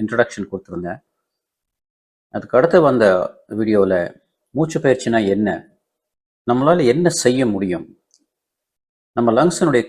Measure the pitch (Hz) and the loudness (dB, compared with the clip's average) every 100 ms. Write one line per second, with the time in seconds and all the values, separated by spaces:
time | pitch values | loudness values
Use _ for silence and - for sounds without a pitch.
0 | 107 117 117 104 92 95 - 87 87 117 | -4 -2 -2 -4 -12 -12 -12 -12 -10 -12
1 | _ _ _ _ _ _ _ _ _ _ | _ _ _ _ _ _ _ _ _ _
2 | _ _ _ - - 120 165 180 147 127 | _ _ _ -12 -2 0 2 4 4 4
3 | 104 92 - - - 107 110 104 95 90 | 2 2 -2 -10 -12 -6 0 2 2 0
4 | 87 - _ _ _ 131 160 - 139 127 | -4 -10 _ _ _ -4 -4 -2 0 0
5 | - 117 98 98 101 82 - _ _ _ | 0 0 0 0 -2 -4 -10 _ _ _
6 | _ _ _ _ - 123 143 175 123 147 | _ _ _ _ -4 0 2 2 2 2
7 | 175 - 123 127 120 98 95 82 80 _ | 0 0 0 0 0 -2 -4 -6 -8 _
8 | _ _ _ _ _ _ _ _ _ _ | _ _ _ _ _ _ _ _ _ _
9 | _ 120 117 113 170 170 170 123 | _ -2 0 2 2 0 0 0